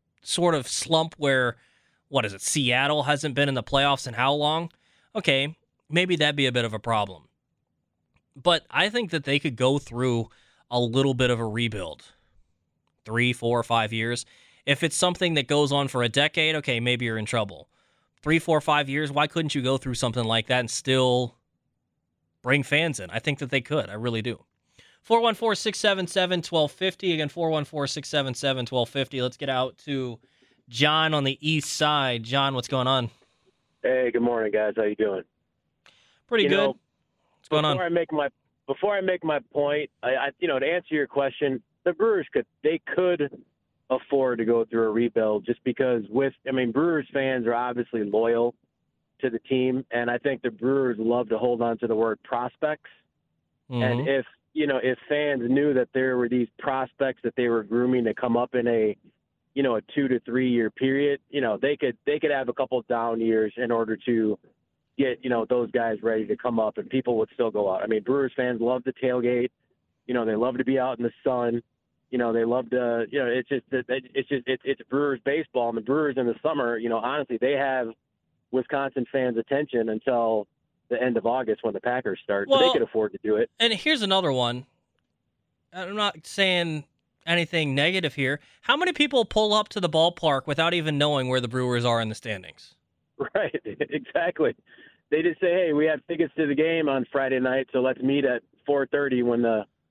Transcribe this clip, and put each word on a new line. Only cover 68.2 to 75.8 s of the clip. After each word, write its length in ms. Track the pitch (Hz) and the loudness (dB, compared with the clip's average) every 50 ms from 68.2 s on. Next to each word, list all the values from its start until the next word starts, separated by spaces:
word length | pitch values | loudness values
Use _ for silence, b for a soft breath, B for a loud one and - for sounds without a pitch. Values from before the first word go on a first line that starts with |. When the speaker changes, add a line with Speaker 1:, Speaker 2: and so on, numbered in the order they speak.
| 135 127 - | 0 -2 -2
Speaker 2:
fans 260 | - 127 123 123 110 | -2 -2 -2 -2 0
love 220 | 113 120 127 127 120 | 0 0 0 0 -2
the 100 | 131 - | -6 -6
tailgate. 560 | - 131 127 123 127 120 120 123 120 123 127 - _ _ _ _ _ _ _ _ _ _ | -2 -2 0 0 2 0 0 0 0 -2 -4 -6 _ _ _ _ _ _ _ _ _ _
You 60 | - 123 | -4 -2
know, 120 | 123 113 | 0 0
they 100 | 110 107 | 0 0
love 220 | 107 117 127 123 | 0 0 0 0
to 80 | 123 127 | -2 -2
be 140 | 127 135 131 | 0 0 0
out 180 | 127 131 123 | 0 -2 -2
in 60 | 117 120 | -2 -2
the 80 | 117 - _ _ | -4 -4 _ _
sun. 380 | 139 127 123 120 120 117 120 - _ _ _ _ _ _ _ _ _ | -2 0 0 0 0 -2 -2 -6 _ _ _ _ _ _ _ _ _
You 80 | 127 | -4
know, 140 | 123 120 117 | -2 0 0
they 140 | 113 117 113 | 2 0 2
love 240 | 117 120 131 123 117 | 2 0 0 -2 -2
to, 360 | 127 127 123 120 117 117 113 104 | -2 -2 0 0 -2 -2 -4 -4
you 80 | 131 143 | -4 -2
know, 60 | 131 | -2
it's 220 | 120 123 127 123 - | 0 -2 -2 -2 -4
just, 140 | 143 127 - _ | -6 -6 -4 _
it, 140 | 135 127 123 - | -6 -6 -4 -4
it's 400 | 127 135 127 127 - 139 127 - | -6 -6 -6 -6 -6 -6 -4 -2
just, 180 | 143 131 120 | -4 -4 -2
it, 140 | 131 131 127 - | -4 -4 -4 -2
it's 180 | 143 139 - - _ | -4 -6 -6 -6 _
Brewers 300 | - 143 147 143 135 117 - | -2 0 0 0 -2 -2 -2
baseball. 420 | 139 143 165 151 - - 127 120 117 | -2 -2 -2 -4 -4 -2 -2 -2 0
And 80 | 113 | -2
the 40 | 113 | -4